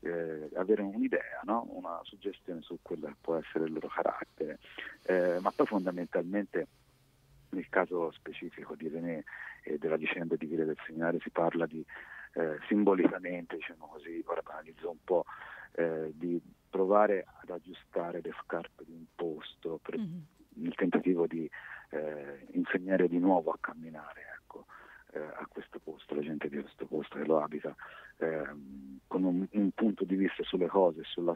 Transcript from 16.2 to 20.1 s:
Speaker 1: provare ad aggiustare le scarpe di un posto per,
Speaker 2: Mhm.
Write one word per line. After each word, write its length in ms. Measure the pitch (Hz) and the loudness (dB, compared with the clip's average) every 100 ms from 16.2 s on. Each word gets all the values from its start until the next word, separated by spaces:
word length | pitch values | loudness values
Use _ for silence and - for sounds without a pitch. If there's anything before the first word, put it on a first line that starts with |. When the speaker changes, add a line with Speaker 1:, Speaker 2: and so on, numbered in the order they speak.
| 87 87 - - _ | 0 0 -2 -20 _
Speaker 1:
provare 560 | 95 95 104 104 98 - - | 2 6 8 8 4 0 -14
ad 80 | - | -10
aggiustare 720 | 90 90 87 - 95 85 87 | -10 -10 -18 -6 -4 -2 -4
le 140 | 82 - | -6 -10
scarpe 420 | - 85 - _ | -6 -6 -6 _
di 80 | 78 | -18
un 140 | 82 82 | -16 -18
posto 640 | - 85 76 - - 85 80 | -6 -4 -4 -10 -10 -6 -6
per, 160 | - - | -6 -4
Speaker 2:
Mhm. 280 | 208 | -4